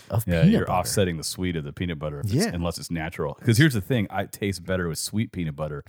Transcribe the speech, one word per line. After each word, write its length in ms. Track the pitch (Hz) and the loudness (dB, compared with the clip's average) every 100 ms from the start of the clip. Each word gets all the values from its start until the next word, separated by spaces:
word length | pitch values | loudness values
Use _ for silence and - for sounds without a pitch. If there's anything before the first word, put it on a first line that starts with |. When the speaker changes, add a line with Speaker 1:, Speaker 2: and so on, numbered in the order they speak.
| - | -4
Speaker 1:
of 120 | - 110 | -2 2
Speaker 2:
Yeah, 140 | 85 | 4
Speaker 1:
peanut 100 | 80 | 6
Speaker 2:
you're 140 | 220 - | 4 2
Speaker 1:
butter. 100 | 92 | 0
Speaker 2:
offsetting 380 | 87 - 95 82 | 0 2 0 0
the 60 | |
sweet 320 | - - 92 85 | -6 -4 -2 -2
of 80 | |
the 100 | 71 | -6
peanut 240 | - 90 78 | -4 -4 -4
butter 220 | 76 73 | -6 -6
if 60 | 98 | -2
it's, 60 | 120 | 0
Speaker 1:
Yeah. 160 | 220 | 0
Speaker 2:
unless 240 | 87 85 - | 0 -2 -4
it's 140 | - | -6
natural. 420 | 85 80 - 76 | -6 -6 -4 -6
'Cause 240 | 71 - 110 | -2 2 6
here's 160 | 160 | 6
the 80 | 117 | 6
thing, 240 | 90 127 95 | 0 0 0
I, 100 | 95 | -4
it 80 | 101 | -6
tastes 280 | - 101 92 | -4 -4 -4
better 280 | 87 92 87 | -2 -2 0
with 120 | 78 | -2
sweet 320 | - 104 117 | -4 -2 -2
peanut 240 | 92 82 71 | -4 -4 -4
butter 280 | 78 73 | -6 -8